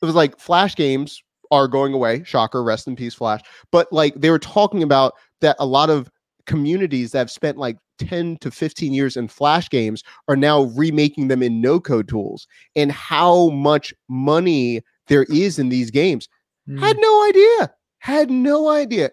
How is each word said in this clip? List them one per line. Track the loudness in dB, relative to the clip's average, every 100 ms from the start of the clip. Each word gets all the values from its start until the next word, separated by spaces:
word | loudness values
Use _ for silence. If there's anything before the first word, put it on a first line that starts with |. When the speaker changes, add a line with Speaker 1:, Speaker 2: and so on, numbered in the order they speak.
Speaker 1:
it | -2
was |
like, | 2 0 0
Flash | -2 0 0 0
games | -2 -2 -6 -12 _ _ -2
are | 0 2
going | 0 0
away. | 0 -2 -2
Shocker, | -4 -2 -2 -2
rest | -4 -4 -6
in | -10
peace, | -10
Flash. | -8 -6 -6 -8 -20 0
But, | 0 2
like, | 2 0
they | 2 2
were | 2
talking | 0 0 0 0
about | 2 2 2 -2 _ -2
that | 0 0
a | 0
lot | 2 2
of | 0 -4 _ _ _ -8
communities | -4 -2 -2 -2 -4 -4
that | -4
have | -4
spent, | -4 -6 -4
like, | -8 -10 _ -14
ten | -8 -6 -6 -8
to | -10
fifteen | -8 -8 -6 -6
years | -2 -2 -4
in | -10
Flash | -2 0 0 0
games | -2 -2 -6 -12 -16 -2
are | 0
now | 2 2
remaking | 2 0 -2 0 0 0 -2
them | 0
in | 0 0
no-code | 0 0 0 -4 -2
tools, | -6 -8 -10 -20 _ _
and | -2 -2
how | -4 -4 0 4 4 4
much | 2 0 0 -2 -20 -12
money | -6 0 0 2 0 -2 -4 -10 _ 0
there | 2
is | 2 0 -2 -2
in | -4
these | -2 -2
games. | 0 0 -2 -8 _ _ _ -16
Speaker 2:
Hmm. | -4
Speaker 1:
Had | -2 2
no | 4 4 4
idea. | 6 6 4 0 _ _ _
Had | -4 0 0
no | 0 0 2 2
idea. | 0 0 -2 -2